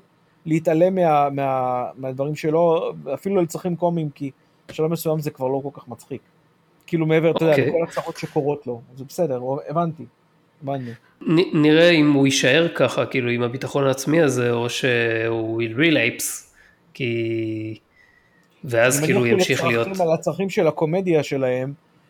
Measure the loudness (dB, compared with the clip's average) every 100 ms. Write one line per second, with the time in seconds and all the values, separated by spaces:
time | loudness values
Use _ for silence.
0 | -8 _ _ _ -2 0 2 4 4 4
1 | 4 4 2 0 -2 0 0 -2 -4 -8
2 | -8 -4 -4 -4 0 2 4 2 0 -6
3 | -8 -6 -2 0 0 -2 -6 -2 -2 -2
4 | -4 -6 -12 -12 _ _ -14 -4 -2 -2
5 | -2 -2 -4 -4 -4 -4 -6 -14 -18 -18
6 | -14 -14 _ _ _ _ _ _ -6 -2
7 | 2 4 4 2 2 4 2 0 -2 -6
8 | -10 -8 -6 -4 -2 -4 -6 -10 -12 -18
9 | -10 -4 -2 -2 -4 -6 -4 -4 -4 -6
10 | -16 _ _ _ _ _ -8 -8 -8 -14
11 | _ -10 0 0 2 2 4 6 6 6
12 | 4 4 4 2 2 4 2 2 0 0
13 | -2 -2 -2 0 -2 -4 -4 0 0 0
14 | 0 2 2 2 0 0 -2 -2 0 0
15 | 0 0 -2 -2 -4 -4 -4 0 2 4
16 | 0 -2 -8 -10 -16 _ _ _ _ -8
17 | -4 -4 -4 -4 -4 -6 -10 -14 _ _
18 | _ _ _ _ _ _ -4 2 2 2
19 | 2 2 4 2 2 2 0 0 0 0
20 | 0 0 -2 -4 -4 0 0 2 0 0
21 | 0 0 0 -2 -2 -2 -4 -10 _ _
22 | _